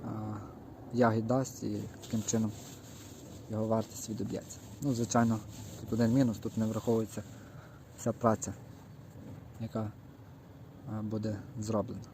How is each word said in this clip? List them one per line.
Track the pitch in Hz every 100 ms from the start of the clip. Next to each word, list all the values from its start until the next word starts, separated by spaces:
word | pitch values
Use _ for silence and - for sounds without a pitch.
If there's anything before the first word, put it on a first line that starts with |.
е, | 120 107 107 104 - - - - -
ягід | 120 117 110 110
дасть | 131 127 -
і | 110 104 107 -
таким | - 113
чином | 104 113 110 - - - - - - - - - -
його | 110 110
вартість | 110 107 - -
відоб'ється. | 107 101 - - - - -
Ну, | 139
звичайно, | 117 117 120 117 110 - - - -
тут | 110
один | 113 117
мінус, | 127 127 101
тут | 113 113
не | 110
враховується | 107 120 113 110 - - - - - - - - -
вся | 120
праця, | - 113 107 - - - - - - - - - - - -
яка, | 113 - 110 - - - - - - - - - -
е, | 107
буде | 107 110 110 101 - 117
зроблена. | 107 110 98 - -